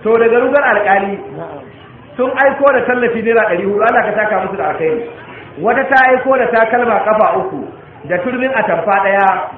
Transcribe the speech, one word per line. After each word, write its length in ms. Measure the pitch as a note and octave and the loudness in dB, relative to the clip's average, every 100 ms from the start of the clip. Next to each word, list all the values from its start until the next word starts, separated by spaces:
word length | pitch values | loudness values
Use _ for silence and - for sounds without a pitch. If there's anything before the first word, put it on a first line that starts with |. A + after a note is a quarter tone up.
To, 60 | G#3+ A3+ | 2 2
daga 200 | A3+ A#3+ | 4 4
Rugar 240 | C4 C#4+ | 2 2
Alkali 500 | C#4 G#3 G3+ G3 G3 G3 - D3+ E3 D3 B2+ - - - - | 2 0 2 2 0 -8 -10 -12 -12 -14 -18 -20 -20 -20 -18
sun 180 | - C4 | -4 -4
aiko 320 | - C4+ C4 C#4 | 2 0 4 2
da 80 | C4 | 2
tallafi 400 | - B3 A#3 A3 | 0 0 0 -2
naira 220 | G#3+ A#3 G#3+ | 0 2 2
ɗari 180 | F3 G3 | 0 -2
hudu, 160 | G3+ | 0
Allah 200 | A3+ A#3+ G#3+ | 2 2 0
ka 80 | G3+ | -2
saka 200 | G#3+ G3 | -2 -2
musu 140 | F#3 - | -4 -4
da 120 | D3+ | -4
alkhairi. 340 | - D#3+ - - - - - - - | -2 -2 -2 -6 -14 -18 -20 -18 -6
Wata 220 | F#3 C4 C4+ | -2 0 2
ta 120 | C4+ B3+ | 2 4
aiko 280 | B3+ B3+ C4 | 2 2 0
da 100 | B3 | 2
takalma 520 | A#3 A3 A#3+ A#3 G#3 G#3 | 2 2 2 2 0 2
kafa 320 | G#3+ F#3+ - | 2 2 2
uku, 240 | - C#4 - - - - - | -4 -8 -10 -14 -20 -20 -6
da 120 | C4+ | -4
turmin 300 | C4 B3 C4 | -2 -2 -2
atamfa 460 | B3+ G3+ E3 - G3 | 0 0 -2 0 0
ɗaya 240 | G3 G3 G3 F#3 - | 2 2 2 0 -6